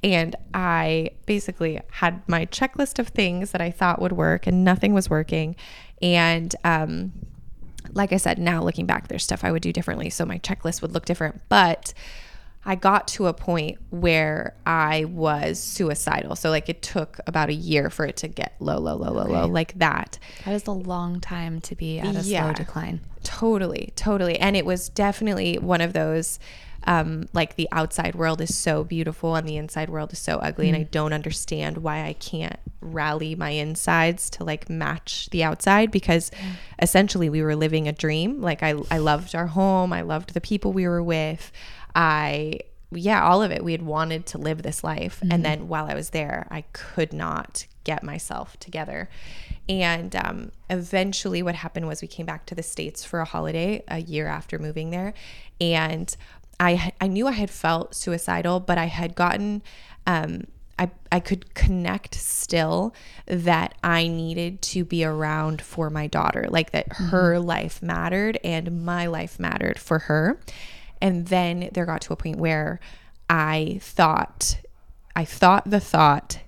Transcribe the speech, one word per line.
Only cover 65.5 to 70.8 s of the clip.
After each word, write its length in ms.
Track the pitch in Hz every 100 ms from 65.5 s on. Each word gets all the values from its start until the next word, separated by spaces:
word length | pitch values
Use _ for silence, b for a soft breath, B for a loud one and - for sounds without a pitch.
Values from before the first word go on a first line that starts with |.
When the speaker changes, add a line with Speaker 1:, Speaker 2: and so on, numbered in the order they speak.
| 156
Speaker 1:
for 260 | - - 156
my 160 | 151 151
daughter, 400 | - - - -
like, 200 | 165 160
that 160 | - -
Speaker 2:
Mm-hmm. 160 | - 180
Speaker 1:
her 320 | 180 180 175
life 420 | 175 165 - -
mattered 580 | 170 170 165 185 208 220
and 420 | 170 160 175 170 170
my 220 | 175 175
life 320 | 165 170 -
mattered 400 | 175 - 87 -
for 200 | - 160
her. 400 | - 151 160 294 B B B B